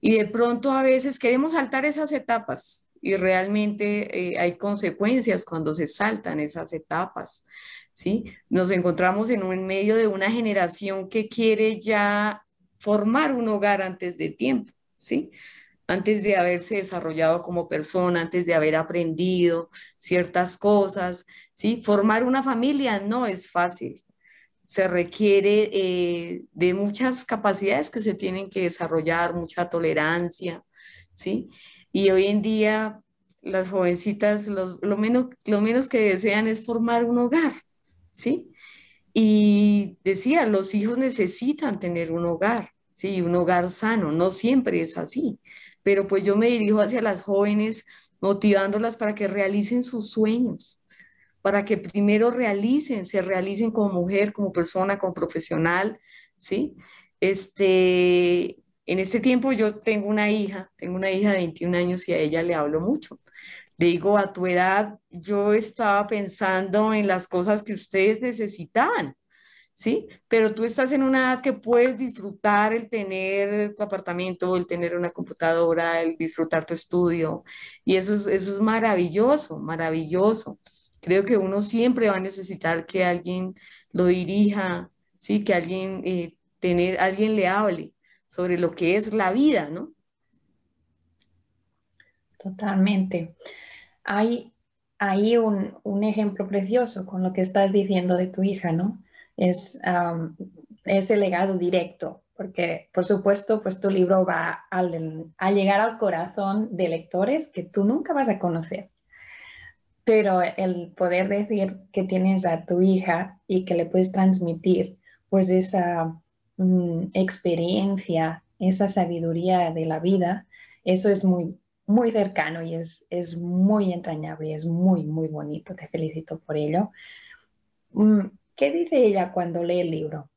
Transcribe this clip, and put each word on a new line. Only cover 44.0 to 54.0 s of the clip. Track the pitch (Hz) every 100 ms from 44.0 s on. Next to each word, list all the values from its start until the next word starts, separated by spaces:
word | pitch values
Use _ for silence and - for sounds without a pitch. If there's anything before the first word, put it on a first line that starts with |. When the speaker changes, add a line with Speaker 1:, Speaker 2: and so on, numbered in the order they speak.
| 165
Speaker 1:
no | 156 185
siempre | 185 226 269 240 175
es | 165 -
así. | 160 254 294 - _ - - _
Pero | 196 196 196
pues | 196
yo | 190 202
me | 233
dirijo | 240 208 214
hacia | 208 240
las | 220 185
jóvenes, | - 196 208 208 220 220 - - - _
motivándolas | 190 202 208 196 196 208 226 226
para | 214
que | 208 202
realicen | 196 190 202 202 247
sus | 247 240 202
sueños, | - 214 233 240 - - _ _ _ - _ _ _
para | 196 202
que | 202 208
primero | - 202 202 208 233
realicen, | 240 233 202 220 277 294 226 180
se | 202
realicen | 180 190 190 202 226
como | 220 202 180